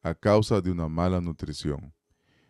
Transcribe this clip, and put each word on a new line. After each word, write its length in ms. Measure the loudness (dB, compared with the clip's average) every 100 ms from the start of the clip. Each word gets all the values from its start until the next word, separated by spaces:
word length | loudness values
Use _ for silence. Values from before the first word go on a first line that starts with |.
a 120 | -8
causa 460 | -2 4 4 4 2
de 100 | 0
una 180 | -2 -2
mala 320 | 0 0 0
nutrición. 720 | -2 -6 -8 -6 -6 -6 -8 -20 _ _ _ _ _